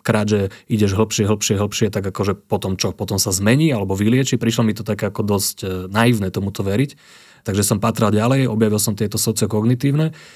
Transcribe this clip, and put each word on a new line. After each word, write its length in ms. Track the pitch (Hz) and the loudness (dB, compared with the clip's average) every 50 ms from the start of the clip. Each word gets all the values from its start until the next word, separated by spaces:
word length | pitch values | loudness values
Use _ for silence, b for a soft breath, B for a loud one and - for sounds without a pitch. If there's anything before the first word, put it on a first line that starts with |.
| - | -2
krát, 240 | - 110 107 104 104 | 0 0 2 2 2
že 240 | 107 101 98 98 B B B B | 2 0 0 -2 B B B B
ideš 240 | 117 107 104 101 | 0 2 2 2
hlbšie, 320 | 98 104 107 104 - - 104 | 2 2 0 0 0 0 0
hlbšie, 320 | 101 107 104 - - 107 | 0 0 0 0 0 0
hlbšie, 320 | 98 104 101 - - 110 101 | 0 -2 -2 -2 -2 -2 -2
tak 160 | - 101 98 | -2 -2 -4
akože 320 | 95 - - 98 101 92 | -4 -4 -2 -2 -2 -2
potom 400 | - - - - - - - 185 | -4 -4 -4 -4 -4 -2 -2 -2
čo? 160 | - - 92 | -2 -2 -4
Potom 240 | - - 98 - 101 | -4 -6 -6 -4 -2
sa 160 | 95 - 104 | -2 -2 -2
zmení 400 | 92 98 101 107 123 147 160 160 | -2 0 2 4 4 4 4 2
alebo 240 | 131 104 98 95 95 | 2 0 -2 -2 -2
vylieči? 400 | 90 104 110 123 131 135 - 135 | 0 2 2 4 2 2 2 0
Prišlo 240 | 113 110 113 110 - | 0 0 0 2 2
mi 160 | 117 110 104 | 2 2 0
to 80 | 110 101 | 0 -2
také 240 | 110 104 98 110 98 | -4 -4 -2 -4 -4
ako 160 | - - 101 | -4 -2 0
dosť, 320 | 101 101 95 - - - - - | 0 0 0 0 -2 -6 -6 -6
e, 20 | 95 92 92 92 92 | -6 -6 -6 -6 -4
naivné 400 | 98 110 117 123 120 104 98 92 | 0 2 4 4 4 2 0 -2
tomuto 320 | - 101 98 98 - - | -2 -4 -4 -4 -4 -4
veriť. 400 | 98 98 95 113 139 139 - B B B B B B B B B B - | -2 0 0 0 0 -2 -4 B B B B B B B B B B -4
Takže 160 | 95 104 101 | -2 0 0
som 160 | - 110 95 | 0 0 0
pátral 320 | 104 113 113 - 113 101 | 0 0 0 0 2 2
ďalej, 320 | 104 104 107 120 135 135 131 | 2 2 2 2 2 2 0
objavil 320 | 117 107 110 113 107 107 | 0 0 2 2 2 2
som 160 | 104 - 117 | 0 0 -2
tieto 240 | 101 - 107 104 - | -2 -2 -2 -2 -2
sociokognitívne, 960 | 117 - 117 110 - 110 101 107 107 107 120 127 123 139 139 139 151 156 156 160 B B B B | -2 -2 -2 -2 0 -2 -2 0 0 2 2 0 0 0 0 0 0 0 -2 -4 B B B B